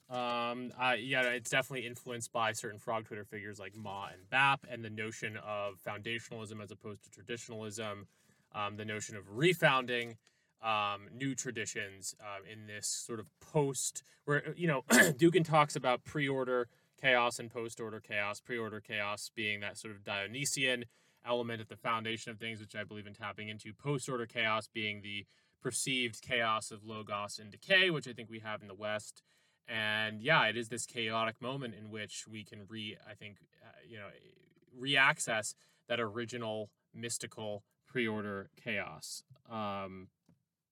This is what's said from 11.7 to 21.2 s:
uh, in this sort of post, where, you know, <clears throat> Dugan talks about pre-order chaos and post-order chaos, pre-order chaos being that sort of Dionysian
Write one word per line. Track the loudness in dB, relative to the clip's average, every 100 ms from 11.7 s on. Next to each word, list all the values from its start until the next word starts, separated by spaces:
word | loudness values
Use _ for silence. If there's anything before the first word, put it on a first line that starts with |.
| -4 -8 -8 -10 -10
uh, | -10 -10 -10
in | -14 -10
this | -6 -4
sort | -4 -4 -6
of | -8 _
post, | -2 2 2 2 -4 -4 -12 -8 0
where, | 0 0 0
you | 2
know, | 2 8 10
<clears throat> | 10 10
Dugan | 8 8
talks | 8 8 8 4
about | 2 2
pre-order | 2 0 2 2 4 2 2 _ _ _
chaos | 6 8 6 2
and | -4
post-order | -4 -4 -4 -6 -6
chaos, | -2 0 0 -2
pre-order | -4 -2 -2 -6
chaos | -4 -2 -2 -2 -6 -2
being | 0 0
that | -4 -8
sort | -10
of | -10
Dionysian | -4 -2 -2 -2 -2 2 2 2 -2 _ _ _